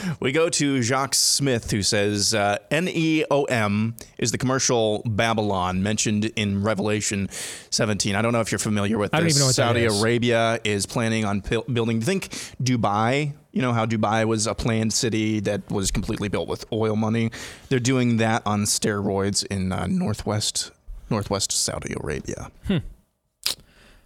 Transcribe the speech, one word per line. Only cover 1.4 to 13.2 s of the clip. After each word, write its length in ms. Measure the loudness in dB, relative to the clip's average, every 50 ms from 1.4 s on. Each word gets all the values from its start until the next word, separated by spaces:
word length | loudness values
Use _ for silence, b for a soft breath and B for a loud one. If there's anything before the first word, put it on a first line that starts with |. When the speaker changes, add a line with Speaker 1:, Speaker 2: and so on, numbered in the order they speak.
| 2 2 0 0 0 -2
Speaker 1:
who 120 | -2 0 0
says, 500 | 2 2 2 2 2 2 0 0 2 2
uh, 240 | 2 2 2 2 0 -2 -2
"N 180 | -2 0 0 0
E 360 | 0 0 2 2 2 2 2 2
O 140 | 2 2 2
M 500 | 2 0 0 2 2 2 2 0 0 -2 -6 B B B B
is 120 | -2 -2 -2
the 60 | 0
commercial 640 | 0 0 0 0 2 2 2 2 2 2 0 0 -2
Babylon 800 | -2 0 0 2 2 2 2 0 0 0 0 0 0 0 0 0
mentioned 440 | 0 0 0 0 0 0 0 0 -2 -2
in 260 | -2 -2 0 0 0 0
Revelation 680 | 0 0 0 0 0 0 -2 -2 -2 -4 -4 -4 -6 B B B B B B B B
seventeen." 440 | -2 0 0 0 0 0 0 0 0
I 80 | 0 2
don't 100 | 2 2
know 80 | 0
if 100 | 0 0 -2
you're 60 | -2
familiar 380 | -2 0 0 0 0 0 0 0
with 140 | 0 0 2
Speaker 2:
I 60 | 2
don't 60 | 2
Speaker 1:
this. 80 | 2 2
Speaker 2:
even 40 | 4
know 60 | 4 4
what 80 | 4
that 100 | 4 2
Speaker 1:
Saudi 180 | 2 2 2 2
Speaker 2:
is. 160 | 2 2 2
Speaker 1:
Arabia 600 | 2 2 2 2 2 2 4 4 4 2 0 0 0
is 220 | 0 0 0 -2
planning 380 | -2 -2 -2 0 0 0 0 0
on 160 | 0 -2 -2 -2
pil-, 220 | -2 -2 -2 -2 -2
building, 300 | -2 0 0 0 0 0
think 280 | 0 0 -2 -2 -2 -6 B B B B B B -2
Dubai, 720 | 0 0 0 2 2 2 2 2 2 2 2